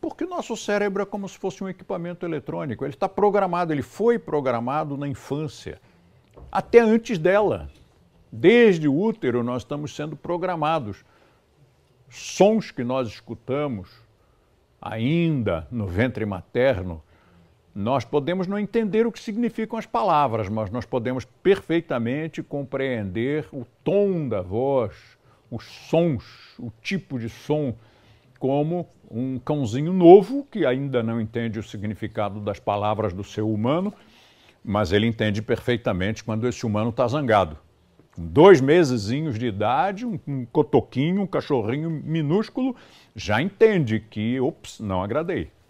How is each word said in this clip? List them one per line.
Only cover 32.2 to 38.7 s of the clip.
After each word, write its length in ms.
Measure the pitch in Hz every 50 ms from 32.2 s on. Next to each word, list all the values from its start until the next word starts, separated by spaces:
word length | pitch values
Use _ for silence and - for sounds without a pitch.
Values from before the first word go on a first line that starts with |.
| 107 101 98 104
das 200 | 104 104 98 -
palavras 540 | - - 101 104 101 104 107 101 107 104 85
do 100 | 92 104
seu 240 | - - - 110 110
humano, 460 | 110 101 107 123 147 170 190 208 196 - - - _ - - _ _ _ _ _ _ _ _
mas 280 | - 98 104 107 82
ele 140 | 90 104 107
entende 380 | 117 117 110 110 107 101 104 110
perfeitamente 800 | - 123 - - - 123 113 - 131 104 87 92 101 110 - -
quando 240 | - 110 110 113 123
esse 180 | 117 - -
humano 260 | 117 104 104 107 120
tá 160 | 113 - 131 117
zangado. 520 | 117 156 147 120 107 101 92 80 76 - _ _ _ _ _ _ _ _ - _ _
Com 100 | - 85
dois 340 | 85 80 113 160 196 190 143
mesezinhos 800 | 127 135